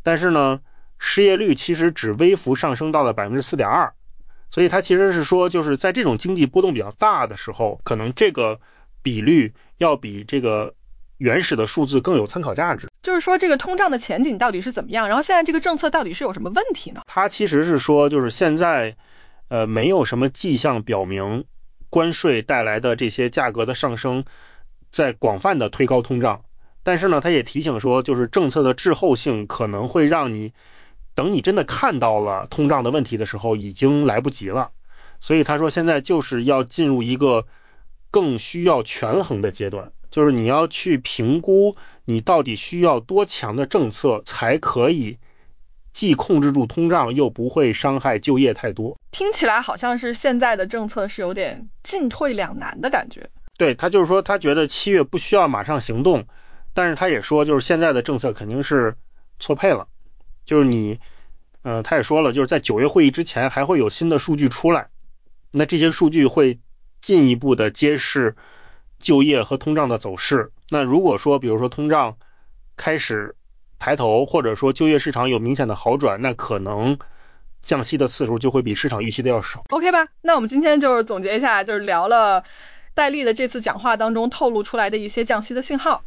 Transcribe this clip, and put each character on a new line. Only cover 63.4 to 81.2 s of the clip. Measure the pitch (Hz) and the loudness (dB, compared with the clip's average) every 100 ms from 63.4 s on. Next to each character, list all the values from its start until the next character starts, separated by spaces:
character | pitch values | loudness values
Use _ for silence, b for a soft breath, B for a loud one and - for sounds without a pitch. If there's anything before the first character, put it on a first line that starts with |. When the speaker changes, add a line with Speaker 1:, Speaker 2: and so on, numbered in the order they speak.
| 131 | -2
Speaker 1:
还 | 135 139 | -2 0
会 | 175 | 2
有 | 107 | 2
新 | - 165 | 0 0
的 | 147 | 0
数 | - | 0
据 | 151 139 | 0 0
出 | - 165 | 2 2
来， | 160 - - - - - - - | 2 -2 -18 -20 -20 -20 -20 -6
那 | 143 151 | -2 0
这 | 170 | 2
些 | 165 | 2
数 | 156 160 | 4 2
据 | 160 135 | 4 4
会 | 160 135 120 - - - - | 4 2 2 -12 -20 -20 -14
进 | - 185 135 | 2 4 6
一 | 120 | 4
步 | 135 | 2
的 | 123 107 | 2 0
揭 | - 147 147 | 2 0 0
示 | - 143 117 - b b b b b - | -2 0 0 -2 b b b b b -10
就 | - 143 | 2 4
业 | 147 135 | 6 2
和 | 107 135 | 0 -4
通 | 156 151 | -2 0
胀 | 139 | 0
的 | 113 | -2
走 | 104 92 | -4 -8
势。 | - 135 113 - - | -2 0 -2 -10 -4
那 | 151 | -2
如 | 131 151 | 2 4
果 | 185 190 | 4 2
说， | 147 139 | 2 0
比 | 127 | 0
如 | 110 | -2
说 | 123 | -2
通 | 135 151 | -4 0
胀 | 156 120 110 - - - - - - | 2 0 -4 -20 -20 -20 -20 -20 -8
开 | - 156 | -4 -4
始 | - 107 104 - - - - - | -2 -4 -6 -14 -20 -20 -20 -8
抬 | - | -2
头， | 147 117 110 139 | 0 2 2 2
或 | 170 | 0
者 | 120 107 | 0 0
说 | 135 | 0
就 | 135 156 | 2 2
业 | 147 | 2
市 | 147 | 2
场 | 123 127 | -2 0
有 | 120 | 0
明 | 117 | 0
显 | 139 123 | -2 -2
的 | 101 | -2
好 | 117 135 | 0 2
转， | 127 98 | 0 0
那 | 131 | -4
可 | 120 - 104 | -4 -6 -6
能 | 95 104 120 143 b b b b b - | -4 -2 -2 -2 b b b b b -18
降 | - 143 | -4 -4
息 | 117 147 | -2 0
的 | 131 | 0
次 | - 123 | 0 -4
数 | 120 | 0
就 | 127 | 0
会 | 131 | 0
比 | 120 | -2
市 | 101 143 | -2 -2
场 | 113 | -4
预 | 113 | -4
期 | 110 | -4
的 | 127 | -2
要 | 117 | -2
少。 | - - - | -4 -12 -4
Speaker 2:
OK | 302 349 | -2 2
吧， | 349 320 - | 2 0 -4
那 | 330 311 | 0 2
我 | |
们 | 220 | 2
今 | 262 | 0
天 | 311 294 | 2 4
就 | 277 240 | 4 2
是 | |
总 | 226 196 | 0 -4